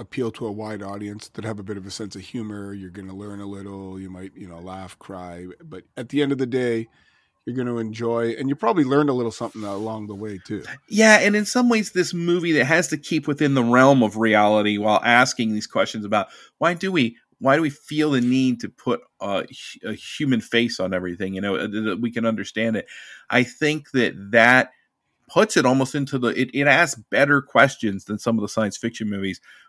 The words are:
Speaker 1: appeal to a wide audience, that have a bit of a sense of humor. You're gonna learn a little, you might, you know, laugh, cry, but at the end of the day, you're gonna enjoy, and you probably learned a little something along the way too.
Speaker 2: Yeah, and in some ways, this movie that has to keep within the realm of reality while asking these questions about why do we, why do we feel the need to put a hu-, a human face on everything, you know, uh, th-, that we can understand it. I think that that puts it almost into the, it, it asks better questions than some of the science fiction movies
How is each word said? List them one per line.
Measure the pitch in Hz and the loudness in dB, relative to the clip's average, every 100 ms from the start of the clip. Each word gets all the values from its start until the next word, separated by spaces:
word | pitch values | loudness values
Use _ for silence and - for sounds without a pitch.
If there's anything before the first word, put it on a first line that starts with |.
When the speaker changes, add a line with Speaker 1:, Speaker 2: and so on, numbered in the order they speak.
Speaker 1:
appeal | 110 - 117 | -10 -6 -6
to | - 113 | -6 -8
a | |
wide | 104 107 107 | -8 -10 -10
audience, | 98 101 104 104 - | -10 -10 -10 -12 -16
that | - | -12
have | 113 104 | -10 -8
a | |
bit | 98 101 | -10 -10
of | 95 | -12
a | |
sense | - 104 98 | -12 -12 -12
of | |
humor. | 92 123 107 101 101 | -12 -10 -8 -10 -12
You're | 101 92 | -14 -14
gonna | 95 95 | -16 -16
learn | 95 104 101 | -14 -14 -14
a | 101 | -14
little, | 98 98 98 95 95 | -14 -14 -14 -14 -12
you | 95 | -14
might, | 92 98 | -14 -16
you | - 92 | -16 -18
know, | 85 | -16
laugh, | 92 95 92 - | -14 -14 -16 -18
cry, | - 95 90 87 90 - | -16 -14 -14 -14 -16 -18
but | 82 92 - - | -18 -20 -16 -16
at | 117 | -6
the | 139 | -2
end | 139 | 0
of | 135 | -2
the | 123 | -2
day, | 127 123 113 113 _ _ _ _ _ | -2 0 -2 -6 _ _ _ _ _
you're | - | -10
gonna | 127 120 117 | -6 -4 -4
enjoy, | 110 110 117 117 117 | -6 -4 -2 0 -2
and | 113 135 | -2 -4
you | 143 | -2
probably | 226 190 | 0 2
learned | 131 139 147 | 4 4 2
a | |
little | 127 117 | 0 -2
something | - 117 110 | -4 -8 -8
along | 104 101 110 110 104 | -8 -6 -6 -8 -10
the | 101 | -10
way | 107 95 | -10 -10
too. | - 104 - - - | -8 -10 -10 -16 -2
Speaker 2:
Yeah, | 214 220 214 | 4 8 8
and | 202 208 | 6 2
in | |
some | 202 247 247 | 0 2 4
ways, | 220 208 | 2 0
this | 180 165 | -2 -2
movie | 175 170 175 170 | -2 0 0 2
that | 151 | 2
has | 131 165 175 | 4 2 2
to | 151 | -6
keep | - 160 143 | -2 -2 -2
within | 143 147 | 0 2
the | 135 | 2
realm | 117 123 131 135 | 6 8 8 8
of | 107 107 | 4 2
reality | 110 107 104 107 104 104 | 4 6 6 4 2 2
while | 104 107 | 2 2
asking | 120 120 131 - 113 | 4 4 4 0 -2
these | 104 - | -4 -2
questions | 107 104 110 | -2 -2 -4
about | 104 104 95 - - - | -2 -2 -2 -10 -20 -4
why | 165 | -2
do | 170 190 | -2 -2
we, | 180 117 - _ _ | 0 0 -2 _ _
why | 131 | 2
do | 151 | 2
we | 156 | 0
feel | 143 - 151 151 | -6 -6 -2 2
the | 135 | 2
need | 120 131 131 120 | 2 2 0 -2
to | 101 | -8
put | - 127 117 - _ | -8 -4 -4 -6 _
a | 101 95 | -4 -4
hu-, | - - - - 110 | -6 -12 -18 -14 -12
a | |
human | 101 - - 143 117 | -12 -12 -4 0 0
face | - 117 117 - | 0 0 0 -2
on | 92 | -4
everything, | 92 90 85 95 | -4 -6 -8 -8
you | 95 | -6
know, | 101 | -4
uh, | 95 110 | -4 -6
th-, | 104 | -6
that | 110 95 | -6 -4
we | 117 | -6
can | 117 113 | -4 -4
understand | 107 92 107 113 | -4 -6 -4 -4
it. | 107 - - - - - | -4 -8 -16 -20 -20 -2
I | 123 | 0
think | 120 - 151 151 - | 0 -2 -2 -2 -2
that | 131 110 - 101 | 0 0 -2 2
that | 113 117 127 - _ _ _ _ _ _ | 6 8 6 4 _ _ _ _ _ _
puts | 165 220 170 | 2 4 4
it | 131 | 4
almost | 131 131 147 | 2 0 -2
into | 135 135 | -4 -2
the, | 120 | 0
it, | 104 127 | 0 -2
it | 131 143 | 0 4
asks | 139 165 117 - | 4 2 -2 -2
better | 107 143 143 | 2 4 2
questions | - 117 135 - 110 98 | 2 4 4 4 -4 -4
than | - 104 | -6 -4
some | 120 113 | -2 -2
of | |
the | 101 | -2
science | - 107 - | -2 -4 -4
fiction | 117 - 107 | -8 -6 -6
movies | 101 98 90 _ - | -4 -6 -8 _ -20